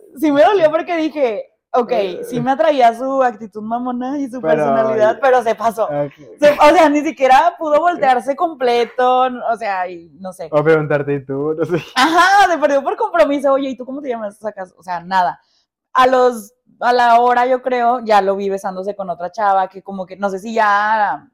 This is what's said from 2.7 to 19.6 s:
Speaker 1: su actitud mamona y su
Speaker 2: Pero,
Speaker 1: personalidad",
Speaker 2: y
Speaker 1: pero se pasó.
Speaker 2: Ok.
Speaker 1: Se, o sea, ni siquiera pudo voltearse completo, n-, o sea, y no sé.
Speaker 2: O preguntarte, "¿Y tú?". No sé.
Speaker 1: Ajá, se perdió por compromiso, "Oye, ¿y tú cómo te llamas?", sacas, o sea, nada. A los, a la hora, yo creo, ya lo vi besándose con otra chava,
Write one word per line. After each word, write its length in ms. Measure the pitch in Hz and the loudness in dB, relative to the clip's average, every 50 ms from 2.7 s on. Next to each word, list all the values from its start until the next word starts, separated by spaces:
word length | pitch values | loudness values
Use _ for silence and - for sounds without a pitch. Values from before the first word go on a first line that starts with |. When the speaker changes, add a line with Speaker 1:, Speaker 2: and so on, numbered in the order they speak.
| 294 269 240 233 226 | 2 4 4 2 2
Speaker 1:
su 300 | 226 262 269 269 269 254 | 0 -4 -4 -2 0 0
actitud 380 | 247 214 202 226 196 - 214 | 0 -2 -6 -12 -16 -14 -14
mamona 560 | 208 220 233 240 247 254 247 240 254 254 285 294 | -8 -8 -6 -6 -6 -6 -6 -6 -6 -6 -6 -6
y 100 | 277 233 | -8 -8
su 120 | 240 262 | -8 -6
Speaker 2:
Pero, 140 | 220 - 156 | -2 -2 0
Speaker 1:
personalidad", 600 | 156 - 226 226 226 220 220 214 214 214 214 226 - | 0 0 0 0 0 0 0 0 0 0 0 0 0
Speaker 2:
y 40 | |
Speaker 1:
pero 200 | 285 262 254 254 | 2 2 2 2
se 140 | 214 226 220 | 2 0 -2
pasó. 300 | - 208 233 190 226 208 | -2 -2 -4 -2 -2 -4
Speaker 2:
Ok. 280 | 156 147 147 147 139 - - 147 - - - | -4 -4 -4 -6 -6 -8 -14 -20 -20 -4 2
Speaker 1:
Se, 120 | 294 294 | 2 2
o 180 | 285 - 302 294 330 | 4 6 6 6 6
sea, 140 | 359 320 294 | 6 4 4
ni 120 | 285 294 | 2 0
siquiera 540 | 285 320 220 - 269 254 262 269 320 349 339 - | -2 -4 -2 0 2 4 4 4 4 2 0 -2
pudo 220 | 330 302 294 294 | -2 0 0 2
voltearse 560 | 330 349 349 - 285 262 254 240 208 262 277 | 2 0 0 0 0 0 0 0 0 -4 -4
completo, 920 | - 370 330 320 254 262 240 240 240 240 226 - - 254 254 254 254 254 254 | -2 -4 -4 -4 -2 0 0 2 0 0 -2 -2 0 0 2 2 2 2 0
n-, 120 | 247 240 - 220 | -2 -4 -6 -6
o 40 | 233 | -4
sea, 320 | 226 226 208 196 185 180 180 | -4 -4 -6 -4 -4 -6 -8
y 220 | 180 170 170 165 139 160 | -10 -14 -18 -20 -20 -16
no 140 | 190 185 180 | -16 -14 -14
sé. 160 | - 170 156 | -14 -10 -4
Speaker 2:
O 120 | 156 147 147 | -2 0 2
preguntarte, 500 | 160 160 151 - 143 151 143 139 143 143 | 2 2 2 2 0 -2 -2 -2 -4 -4
"¿Y 120 | 139 131 | -6 -6
tú?". 280 | 139 135 139 143 156 156 160 | -8 -8 -6 -4 -4 -4 -4
No 60 | 160 | -4
sé. 160 | 165 180 156 - - - | -4 -4 -4 -6 -4 -2
Speaker 1:
Ajá, 560 | 247 262 330 320 349 349 381 392 415 392 359 | 0 0 2 4 2 4 4 4 4 4 2
se 60 | 339 277 | 2 0
perdió 260 | 294 285 285 277 269 | 0 0 0 0 -2
por 140 | 330 427 - | -2 -4 -4
compromiso, 560 | 453 403 - 339 311 277 285 294 247 277 269 | -4 0 2 2 2 2 0 0 0 0 0
"Oye, 160 | 269 277 269 | 0 -2 -4
¿y 80 | 262 - | -8 -10
tú 80 | 247 | -12
cómo 160 | 254 254 285 | -14 -14 -10
te 80 | 294 269 | -8 -8
llamas?", 280 | 233 226 214 202 202 _ | -8 -8 -8 -12 -12 _
sacas, 360 | 208 214 - 190 185 180 _ _ | -12 -12 -12 -12 -14 -16 _ _
o 60 | 165 | _
sea, 160 | 180 180 170 | -10 -10 -10
nada. 400 | 170 180 190 185 180 165 - - _ _ _ _ _ _ _ _ _ _ - | -6 -2 0 0 0 0 -2 -6 _ _ _ _ _ _ _ _ _ _ 0
A 140 | 254 254 262 | 2 2 4
los, 460 | 262 254 254 247 240 220 202 - _ _ _ _ _ _ | 4 4 4 2 0 -2 -8 -18 _ _ _ _ _ _
a 100 | - 240 | -2 0
la 280 | 247 240 240 240 233 233 | 2 2 4 4 4 4
hora, 240 | 240 247 247 240 247 | 4 4 2 2 2
yo 160 | 254 262 247 | 0 0 -2
creo, 400 | 254 262 254 247 240 233 247 254 233 | -2 -2 -2 0 0 0 0 -2 0
ya 180 | 220 214 202 | 2 2 2
lo 140 | 190 196 196 | 2 2 0
vi 140 | 196 202 196 | -2 -4 -4
besándose 480 | 190 196 - 202 185 185 190 202 202 202 | -4 -6 -6 -8 -8 -8 -8 -8 -8 -8
con 120 | 190 180 | -8 -8
otra 220 | 170 170 175 180 | -8 -8 -10 -10
chava, 380 | - - 208 202 190 190 | -6 -2 0 0 2 2